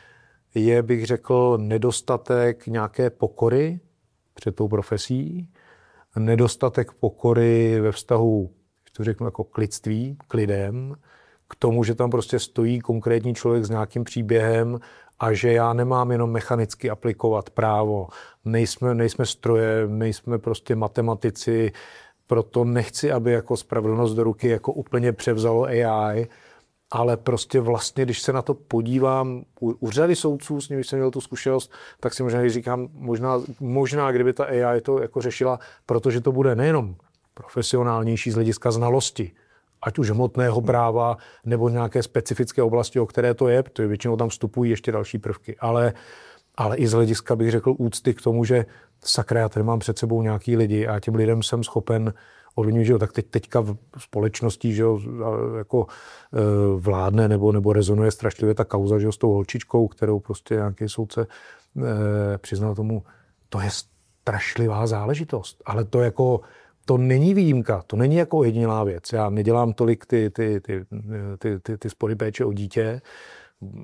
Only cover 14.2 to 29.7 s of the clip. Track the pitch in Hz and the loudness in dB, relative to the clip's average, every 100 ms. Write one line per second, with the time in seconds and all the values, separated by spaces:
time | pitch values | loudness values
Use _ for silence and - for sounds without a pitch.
14.2 | 107 113 113 113 117 120 - - - - | 2 2 4 2 0 -4 -12 -20 -20 -4
15.2 | 113 101 120 117 117 120 127 127 123 120 | -2 2 4 4 2 2 2 2 2 0
16.2 | 117 113 - 117 107 - 123 107 117 104 | 0 -2 -2 -2 -2 -4 -6 -4 -4 0
17.2 | 113 107 - - 110 107 107 101 90 - | 0 0 -2 -2 2 2 0 -2 -6 -14
18.2 | - _ 110 113 113 - 127 117 117 - | -20 _ -2 0 0 -2 -2 0 0 0
19.2 | 117 - 120 113 113 110 107 107 113 101 | -4 -2 2 2 2 0 0 -2 -2 -4
20.2 | - 117 - 110 - 110 107 - 113 104 | -4 -4 -4 -6 -2 -2 -2 -2 -2 0
21.2 | 113 - - 113 110 - - - - _ | -4 -4 -2 0 0 -4 -20 -20 -20 _
22.2 | - 113 110 120 120 120 110 - 147 127 | -2 -2 0 0 0 0 -2 -2 -2 0
23.2 | 117 117 - 117 - 120 110 113 117 110 | 0 0 -2 -6 -4 -2 0 0 0 2
24.2 | 113 107 123 113 - 147 - 123 120 113 | 0 0 0 0 -2 -6 -4 0 0 0
25.2 | 123 110 113 113 131 120 113 107 107 107 | -2 0 2 2 2 0 2 0 0 -2
26.2 | 117 - - _ _ _ - 120 120 117 | -6 -10 -20 _ _ _ -8 -2 0 0
27.2 | 127 120 - 135 117 113 - 135 127 110 | 0 -2 0 0 2 0 -2 -2 -2 -2
28.2 | - 131 131 135 - 117 113 131 131 131 | -2 -2 -2 -6 -2 -2 0 2 2 2
29.2 | 131 123 - - - | -2 -6 -14 -6 -4